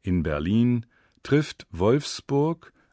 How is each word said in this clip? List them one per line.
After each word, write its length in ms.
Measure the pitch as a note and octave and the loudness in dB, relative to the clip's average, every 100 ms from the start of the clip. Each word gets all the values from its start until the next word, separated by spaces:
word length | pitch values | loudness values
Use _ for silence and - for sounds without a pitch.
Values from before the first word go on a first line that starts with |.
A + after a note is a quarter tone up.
in 220 | G2+ F2+ | 0 -2
Berlin 640 | D#2+ D2 D#2 G#2+ A#2+ B2 - _ _ _ | 0 -2 0 2 2 0 -4 _ _ _
trifft 440 | - C#3+ D3 - - | 0 0 0 -8 -16
Wolfsburg 1000 | F2 G2 C3+ C#3+ - - C#3 D3+ E3 - _ _ | -2 2 2 -2 -10 -4 -2 -2 -4 -12 _ _